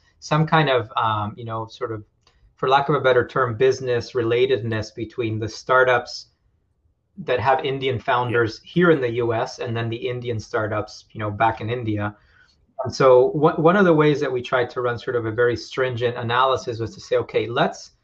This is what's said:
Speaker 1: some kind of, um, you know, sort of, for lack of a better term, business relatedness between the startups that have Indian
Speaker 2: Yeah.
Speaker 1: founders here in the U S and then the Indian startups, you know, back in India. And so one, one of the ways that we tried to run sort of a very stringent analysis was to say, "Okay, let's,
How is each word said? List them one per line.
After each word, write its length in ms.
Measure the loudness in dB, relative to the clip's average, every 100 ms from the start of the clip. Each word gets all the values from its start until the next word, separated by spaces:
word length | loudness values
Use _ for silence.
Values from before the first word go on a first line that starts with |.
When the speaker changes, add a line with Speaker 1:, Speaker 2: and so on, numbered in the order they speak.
| _ _
Speaker 1:
some 280 | -2 0 2
kind 220 | 2 4
of, 200 | 0 0 -2
um, 380 | -2 -2 -4 -8
you 80 |
know, 220 | -10 -8 -10
sort 260 | -10 -10
of, 140 | -10 -14 _ _ _ _ -6
for 140 | 0
lack 180 | 2 2
of 80 | 2
a 60 |
better 260 | 4 2 2
term, 300 | -2 -2 2
business 560 | 2 2 -2 -4 -2
relatedness 840 | -4 0 2 2 0 -2 -6 -6 -10
between 440 | -12 -6 -4 -4
the 100 | -6
startups 800 | -8 0 2 4 2 -2 -14 -18 _ _ _ _ _ _ _ _ -12
that 240 | -4 -2
have 240 | 2 0 0
Indian 300 | -4 -2 -4
Speaker 2:
Yeah. 60 |
Speaker 1:
founders 600 | -2 -2 0 0 0 -4
here 280 | -4 2 4
in 100 | 4
the 100 | 2
U 220 | -2 -2
S 260 | -2 -4 -6
and 160 | -6 -4
then 140 | -4
the 180 | -4 -6
Indian 320 | -6 -6 -8
startups, 640 | -4 -4 -2 -4 -6 -12 -18
you 80 | -8
know, 120 | -6
back 280 | 0 0 0
in 100 | -6
India. 460 | -6 -4 -4 -4 -8 _ _ _ _ _ -10 -6
And 100 | 2
so 320 | 6 8 6
one, 340 | 4 2 4
one 140 | 4 6
of 80 |
the 100 | 6
ways 280 | 6 4 2
that 100 | 0
we 100 | -4
tried 280 | -2 -2 -2
to 120 | -2
run 160 | -4 -4
sort 200 | -4 -4
of 80 | -2
a 60 |
very 260 | 0 0 0
stringent 580 | -6 -4 -4 -2 -2 -2
analysis 640 | -2 0 2 0 -4 -6
was 140 | -8 -8
to 60 |
say, 160 | -2 -2
"Okay, 280 | 0 -2 -2
let's, 460 | 0 -2 -2 -18 _